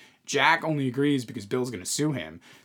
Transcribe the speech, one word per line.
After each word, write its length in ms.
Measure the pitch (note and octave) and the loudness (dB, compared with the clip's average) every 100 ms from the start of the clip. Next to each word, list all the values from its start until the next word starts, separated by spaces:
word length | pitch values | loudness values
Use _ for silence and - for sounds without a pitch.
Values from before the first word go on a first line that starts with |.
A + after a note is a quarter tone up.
| - _ | -20 _
Jack 400 | - C#3 C#3+ E3 | -4 2 4 4
only 240 | D#3+ D3+ C3 | 2 0 0
agrees 360 | B2+ D3 C#3 A#2+ | 2 2 2 -2
because 180 | A#2 | -10
Bill's 260 | G2+ B2+ B2 | -4 -2 -2
gonna 140 | G#2+ | -6
sue 280 | F2+ - D3+ | -6 -2 0
him. 280 | B2+ D#2+ D#2+ - - | -2 -6 -12 -20 -20